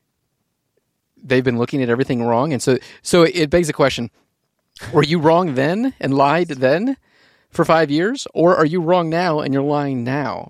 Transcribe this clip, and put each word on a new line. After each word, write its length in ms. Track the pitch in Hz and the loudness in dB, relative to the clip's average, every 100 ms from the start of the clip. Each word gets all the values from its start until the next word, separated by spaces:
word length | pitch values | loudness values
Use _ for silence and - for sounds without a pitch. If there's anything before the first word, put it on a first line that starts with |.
| _ _ _ _ _ _ _ _ _ _ _ _ | _ _ _ _ _ _ _ _ _ _ _ _
they've 200 | 127 127 | -2 0
been 140 | 127 117 | 2 0
looking 240 | 120 143 | -2 -2
at 80 | 123 | 0
everything 340 | 117 139 123 | 0 0 -2
wrong, 280 | 117 117 151 | 0 0 0
and 80 | 123 | -2
so, 140 | - 127 - - | 0 0 -2 -16
so 220 | - 180 | 0 4
it 260 | 160 175 151 | 4 2 0
begs 180 | 175 156 | 0 0
the 60 | |
question, 360 | - 139 - 117 - _ _ _ _ _ - - | 0 0 0 -8 -14 _ _ _ _ _ -20 -2
were 120 | 160 | 0
you 160 | 147 170 | 2 2
wrong 340 | 151 165 180 127 | 4 4 2 0
then 380 | 143 196 262 - | -2 -2 -4 -4
and 160 | 139 135 | -2 2
lied 320 | 139 160 170 | 2 2 -2
then 480 | 135 131 160 247 269 _ _ _ _ _ | 0 0 0 -2 -6 _ _ _ _ _
for 140 | - | -4
five 260 | 170 165 156 | 0 2 2
years, 360 | 147 196 277 - | 0 -2 -4 -8
or 220 | - 165 180 | 0 2 4
are 100 | 156 | 2
you 160 | 180 | 0
wrong 280 | 160 180 165 | 0 0 0
now 300 | 165 180 151 | -2 -2 -2
and 140 | - | -2
you're 100 | 135 | -2
lying 400 | 139 147 139 127 | -2 -2 -2 -4
now? 460 | 120 139 131 90 | -4 -4 -6 -8